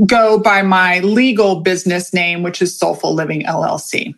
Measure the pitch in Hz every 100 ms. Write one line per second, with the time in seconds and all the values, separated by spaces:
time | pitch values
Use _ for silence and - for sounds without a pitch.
0 | 196 233 220 220 220 196 196 185 185 180
1 | 196 220 262 214 202 180 185 180 185 175
2 | 185 185 175 175 175 180 175 - 170 156
3 | 160 160 156 156 - 165 160 151 - -
4 | -